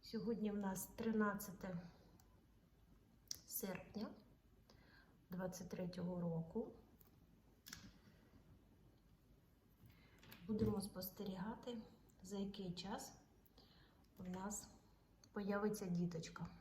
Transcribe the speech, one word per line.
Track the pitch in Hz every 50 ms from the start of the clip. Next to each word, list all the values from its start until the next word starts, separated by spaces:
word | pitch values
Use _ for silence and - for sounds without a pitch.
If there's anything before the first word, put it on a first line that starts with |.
| - -
Сьогодні | - 220 175 214 233 185 208 214
в | 202 202
нас | 202 196 - - - - -
тринадцяте | - 233 226 220 220 214 208 196 196 - - 175 - - 190 185 170 - - - - - - - - - - - - - - - - - - - - - - - - - - - - - - - - - -
серпня | - - - 196 185 - - - - 208 214 294 - - - - - - - - - - - - - - - - - - - - - - - -
двадцять | 185 180 185 185 185 - 180 170
третього | - 175 185 175 175 180 175 175 180 180
року. | 170 170 165 165 165 - - 220 247 - - - - - - - - - - - - - - - - - - - - - - - - - - - - - - - - - - - - - - - - - - - - - - - - - - - - - - - - - - - - - - - - - - - - - - - - - - - 175 175
Будемо | 220 208 226 - 202 196
спостерігати, | - - - 185 180 - - - 202 202 190 185 180 220 240 - - 254 240 226 - - - - - - - - -
за | 185 202 196
який | 202 196 - - 196 180
час | 170 175 175 190 220 269 - - - - - - - - - - - - - - - - - - - - - - - -
у | 190 185
нас | 180 185 190 208 214 - - - - - - - - - - - - - - -
появиться | - 214 202 196 202 202 208 208 208 - 202
діточка. | 185 175 175 175 175 - 165 - - - - 165 - - -